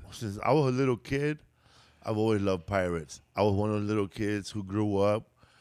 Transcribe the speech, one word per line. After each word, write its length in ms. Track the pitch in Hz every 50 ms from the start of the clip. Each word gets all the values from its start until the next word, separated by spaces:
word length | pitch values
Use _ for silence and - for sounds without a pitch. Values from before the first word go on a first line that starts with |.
| - -
since 280 | - - 131 107 98 104 -
I 80 | - 131
was 220 | 156 147 131 127
a 20 |
little 220 | 127 135 131 123 104
kid, 400 | - - 139 139 143 147 151 147 - _ _ _ _ _ - - - _ _ _ -
I've 160 | - 110 107
always 240 | 110 110 110 104 98
loved 240 | 101 95 90 82
pirates. 560 | - 101 98 92 90 87 82 78 71 - - - _ _
I 60 | -
was 140 | 98 107 98
one 160 | 95 104 107
of 100 | 107 104
those 80 | 104 104
little 200 | 107 107 101 95
kids 420 | - - 110 101 104 104 95 -
who 120 | - 110 95
grew 360 | 92 95 107 107 104 101 98
up, 260 | 98 101 104 110 110 _ _ _ - _ _ _